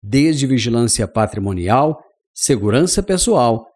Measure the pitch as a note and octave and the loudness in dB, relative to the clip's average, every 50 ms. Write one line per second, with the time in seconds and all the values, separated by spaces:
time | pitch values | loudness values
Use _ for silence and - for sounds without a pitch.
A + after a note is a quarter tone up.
0 | - G#2 G#2 C3+ D3 E3 D#3+ C#3 C#3 B2+ C3+ B2 A2 A#2+ A#2 A#2 A#2+ A2+ - - | -8 -2 0 2 2 2 2 0 0 0 0 0 0 0 0 0 0 0 0 -2
1 | A2 - - A2 G#2+ G#2 - G#2+ G2 G2 F#2+ F2+ F2 F#2 A2 C3 D3 D#3 D#3 - | -4 -4 0 -2 -2 -2 -2 -6 -6 -4 -4 -4 -2 0 2 2 2 0 -2 -6
2 | - _ _ _ _ _ _ - - - C#3+ G#2+ G2 G#2 G#2 C3+ E3 F3+ - G#3 | -12 _ _ _ _ _ _ -8 -2 -2 0 0 0 0 2 2 2 2 0 -2
3 | F#3+ - F#3+ F3+ - A#3+ A3 D#3 A#2+ A#2 A2+ A#2 - - _ | -2 -2 -2 -2 0 2 2 2 4 2 0 -2 -4 -14 _